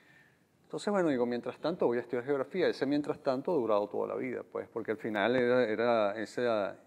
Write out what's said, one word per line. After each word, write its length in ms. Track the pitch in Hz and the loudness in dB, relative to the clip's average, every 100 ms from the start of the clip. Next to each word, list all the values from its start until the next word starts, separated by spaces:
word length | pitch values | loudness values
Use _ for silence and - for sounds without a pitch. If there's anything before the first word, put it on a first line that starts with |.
| _ - _ _ _ _ | _ -20 _ _ _ _
Entonces, 280 | - 151 214 | -14 -6 0
bueno, 180 | 202 165 | 2 2
digo, 160 | 127 120 | 2 0
"Mientras 320 | 120 123 - | -2 -6 -4
tanto 280 | 151 180 156 | -4 0 2
voy 100 | 120 | 2
a 40 | |
estudiar 240 | 120 123 127 | -2 -4 -2
geografía". 420 | 139 123 190 139 | -2 -2 0 0
Ese 180 | - 135 | 2 0
mientras 340 | 147 147 - | 0 0 -2
tanto 320 | 143 131 - | -2 -2 0
ha 40 | 147 | 0
durado 320 | 113 104 104 | 2 2 0
toda 200 | 107 104 | -4 -4
la 80 | 107 | -4
vida, 280 | 127 104 | -6 -8
pues, 240 | - 104 101 | -8 -10 -8
porque 240 | 117 110 | -8 -4
al 60 | 107 | -4
final 380 | 117 104 107 127 | -2 2 2 4
era, 320 | 120 127 113 | 4 4 2
era 540 | 107 120 113 101 110 | 2 2 2 2 -2
ese 240 | 104 - 120 107 95 98 | -6 -2 0 0 -2 -6